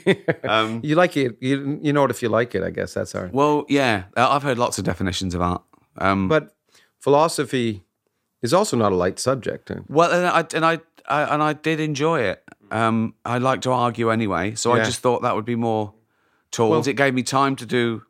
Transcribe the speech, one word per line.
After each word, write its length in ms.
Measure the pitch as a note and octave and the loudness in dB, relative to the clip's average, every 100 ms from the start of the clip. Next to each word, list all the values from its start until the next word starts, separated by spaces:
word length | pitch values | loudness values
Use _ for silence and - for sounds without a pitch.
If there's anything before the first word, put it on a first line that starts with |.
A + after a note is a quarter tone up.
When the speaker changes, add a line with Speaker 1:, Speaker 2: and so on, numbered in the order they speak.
| - F#3+ | 0 -2
Speaker 1:
<laughs> 280 | - - C3 | -2 -4 0
Speaker 2:
Um, 320 | A2 A2 A2+ | 0 0 -4
Speaker 1:
You 120 | D3 D#3 | -2 2
like 220 | F3+ C#3+ | 2 2
it. 180 | B2+ G#2+ | -2 -2
You, 380 | B2+ C#3 C#3 D3 | -2 -2 -4 -4
you 100 | D3+ | 0
know 140 | C#3+ C3+ | 2 2
it 60 | |
if 100 | A#2+ | 0
you 80 | A#2 | -2
like 260 | G#2+ B2 G2 | 0 0 -2
it, 80 | |
I 60 | F2+ | -4
guess. 240 | F#2+ F#2 | -4 -6
That's 200 | G2+ F2+ G2+ | -6 -6 -6
art. 180 | F#2 | -4
Speaker 2:
Well, 320 | B2 D3 D3 - | 0 2 2 0
yeah. 360 | C#3 C3 G#2 F#2 - | 0 2 0 -2 0
Uh, 140 | B2+ | 2
I've 140 | C#3+ | 2
heard 140 | C#3 A#2+ | 0 0
lots 200 | A#2+ - | -2 -2
of 80 | G2 | -4
definitions 500 | F#2+ F#2 F2+ F#2 F2 | -4 -4 -2 -4 -2
of 60 | |
art. 220 | F2 F2+ - _ _ - | -2 -2 -8 _ _ -4
Um, 320 | F#2+ G2 F#2 | 0 0 2
Speaker 1:
But 260 | D#3 D3+ _ _ _ _ _ | 0 -2 _ _ _ _ _
philosophy 840 | - C#3+ E3 - C3 C3 A#2 G#2 - _ _ _ _ _ | 2 4 4 0 -4 -2 -2 -4 -10 _ _ _ _ _
is 120 | A#2 | 0
also 240 | E3+ G#3 B2 | 2 2 2
not 160 | G#2 | 2
a 20 | F#2 | 2
light 240 | F2+ G2+ | 0 -2
subject. 500 | B2 C3+ - - - F#2+ F#2+ | -2 -2 -4 -10 -10 -12 -2
Speaker 2:
Well, 220 | C#3 E3+ | 2 4
and 160 | F3 F3+ | 4 2
I, 180 | E3 D#3+ D#3+ | 2 0 0
and 100 | D#3+ | 0
I, 140 | E3 - _ - | 0 -6 _ -4
I, 240 | D3 C3 | -2 0
and 100 | D3 | 0
I 100 | D3+ | 0
did 260 | D3+ D#3+ D#3 | -2 -2 -2
enjoy 400 | D#3 C#3 D#3 D#3+ | -2 0 0 2
it. 220 | G#2 D#2 _ - - | 0 -4 _ -20 -6
Um, 440 | A2 A2+ A2+ A2 - - | 0 2 2 -2 -6 -4
I 140 | B2 | 0
like 220 | C3 C3 | 0 0
to 100 | B2+ | 0
argue 400 | B2+ A#2+ A2+ A2+ | 0 0 0 0
anyway, 440 | A2+ G#2+ E2+ G2 A2 | 0 0 -2 -2 -2
so 160 | A#2 | 0
I 60 | A#2+ | 2
Speaker 1:
Yeah. 60 | A2 | 2
Speaker 2:
just 160 | A#2 | 0
thought 220 | B2+ A#2+ | 0 0
that 120 | A#2+ G2+ | 0 -2
would 100 | G#2+ | -4
be 100 | A#2 | -2
more 380 | A#2 A2 G#2 - _ _ _ _ _ | 0 -2 -2 -8 _ _ _ _ _
tools. 180 | - A2+ | 0 2
Speaker 1:
Well 180 | D#3 C#3 | 4 2
Speaker 2:
It 80 | C3+ | 2
gave 180 | C#3 | 0
me 100 | B2+ | 0
time 320 | B2 C3+ C#3 C3+ | -2 0 0 -2
to 80 | A2+ | -2
do 380 | B2 A#2+ A2 - | 0 0 -2 -10